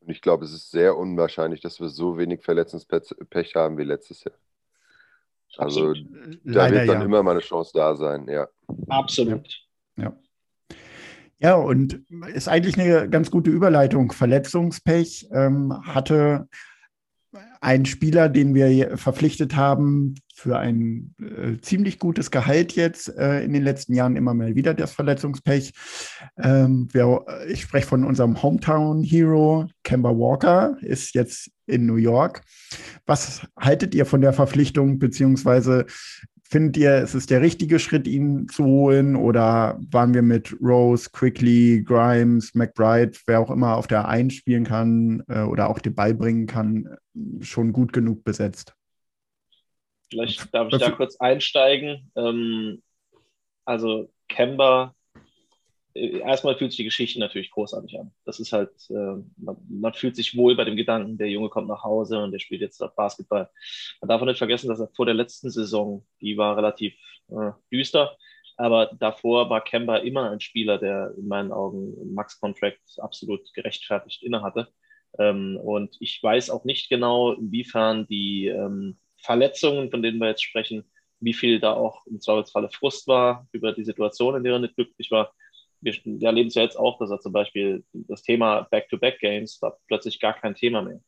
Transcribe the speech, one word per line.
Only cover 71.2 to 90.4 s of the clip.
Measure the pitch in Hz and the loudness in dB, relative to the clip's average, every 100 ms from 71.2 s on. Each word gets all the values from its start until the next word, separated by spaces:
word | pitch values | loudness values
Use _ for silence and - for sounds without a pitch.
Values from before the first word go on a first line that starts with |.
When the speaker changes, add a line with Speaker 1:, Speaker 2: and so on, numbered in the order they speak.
| 101 | -8
Speaker 2:
meinen | 101 98 | -6 -6
Augen | 101 98 98 98 - | -6 -8 -8 -12 -14
einen | - | -12
Max-Contract | 98 104 - 104 98 104 - _ - | -10 -12 -10 -10 -4 -6 -6 _ -16
absolut | - - 113 98 - | -16 -14 -10 -10 -10
gerechtfertigt | - 104 - - 101 - - | -12 -10 -12 -8 -8 -8 -16
innehatte. | 123 117 104 117 113 _ _ _ _ - | -8 -6 -6 -8 -10 _ _ _ _ -2
Ähm, | 104 98 95 95 | 0 0 -6 -8
und | 107 104 101 _ | -4 -4 -6 _
ich | 110 - | -12 -4
weiß | 110 120 123 | 0 0 -2
auch | 113 | -8
nicht | 127 - - | -6 -8 -4
genau, | 123 120 120 123 | -2 0 0 0
inwiefern | 110 107 113 123 117 110 110 104 | -2 -6 -8 -6 -2 0 -2 -4
die, | 104 101 101 98 | -6 -4 -4 -4
ähm, | 98 101 101 98 92 _ _ | -4 -6 -8 -10 -14 _ _
Verletzungen, | - 117 139 - 160 143 131 | -2 0 0 0 -2 -2 -6
von | 123 | -4
denen | 113 113 | -4 -2
wir | 113 | -4
jetzt | 110 | -4
sprechen, | - 113 107 110 101 _ _ _ | -6 -6 -8 -10 -14 _ _ _
wie | 117 | -6
viel | 117 120 113 | -2 0 2
da | 107 | 0
auch | 110 113 - - | 0 -4 -6 -18
im | 107 | -12
Zweifelsfalle | - 107 104 107 104 | -2 -2 0 -6 -6
Frust | - 139 135 - | -4 -6 -6 0
war | 131 123 123 - | 2 2 0 -10
über | 117 110 | -6 -6
die | 107 | -6
Situation, | 110 104 107 - 123 135 | -8 -4 -6 -2 -2 0
in | |
der | 127 | -2
er | 123 | -2
nicht | 120 - | -4 -4
glücklich | 120 _ 113 | -6 _ -2
war. | 110 107 _ _ _ _ _ | -2 -2 _ _ _ _ _
Wir, | - 104 | -8 -8
wir | 117 104 113 | -12 -2 0
erleben | 117 117 | 2 0
es | |
ja | 117 | 0
jetzt | 113 - | 0 0
auch, | 117 - | -2 -2
dass | 107 | -8
er | 101 | -8
zum | 101 | -4
Beispiel | 98 101 101 101 92 - | -4 -4 -4 -4 -4 -10
das | - - - | -18 -14 -12
Thema | - 117 110 107 - | -2 0 2 0 0
Back-to-Back-Games | 107 - - 123 131 104 104 110 - | -4 -4 -2 -2 -2 -4 -4 -8 -8
war | 110 - _ | -8 -8 _
plötzlich | 107 113 - | -6 -6 -6
gar | 107 | -6
kein | 110 | -4